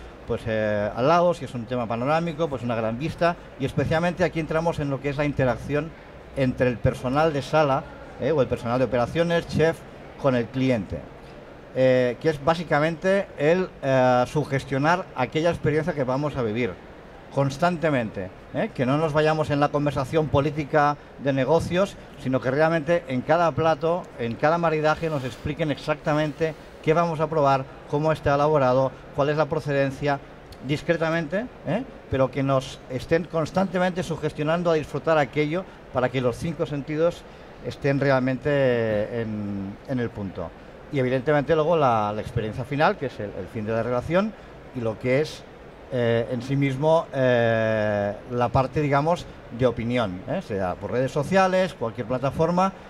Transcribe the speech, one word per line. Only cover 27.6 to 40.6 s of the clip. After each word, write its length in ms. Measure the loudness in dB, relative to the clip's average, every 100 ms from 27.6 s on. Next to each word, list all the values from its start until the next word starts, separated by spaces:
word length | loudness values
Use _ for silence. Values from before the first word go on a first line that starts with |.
| 0 -14 -4
cómo 200 | 0 2
está 260 | 2 2 4
elaborado, 540 | 4 4 6 4 2 -2 -6
cuál 140 | 0 2
es 80 | 2
la 100 | 0
procedencia, 720 | -2 0 2 0 0 -2 -2 -6 -20 -20 -10 -4
discretamente, 800 | -2 0 0 0 0 -2 -4 -6 -8 -4
¿eh? 180 | -4 -6 -14 -4
Pero 200 | 0 2
que 120 | 2
nos 360 | 2 2 0 -10 -10
estén 360 | -8 0 0
constantemente 800 | 0 -2 -2 0 0 2 0 0
sugestionando 680 | -4 -4 -4 -2 0 0 2
a 40 |
disfrutar 440 | 0 0 -4 2 2
aquello 460 | 2 0 0 -2 -6 -14 -6
para 160 | 0 0
que 140 | 2
los 140 | 0 0
cinco 280 | -4 -4
sentidos 580 | -4 -4 -4 0 0 0 -10 -20 -20 -12 -10
estén 340 | -2 0 2
realmente 1200 | 4 4 2 0 0 4 4 4 2 0 0 -4
en, 560 | -4 -4 -4 -6 -6 -10 -6
en 100 | -4
el 80 | -4
punto. 400 | -4 -8 -6 -10 -12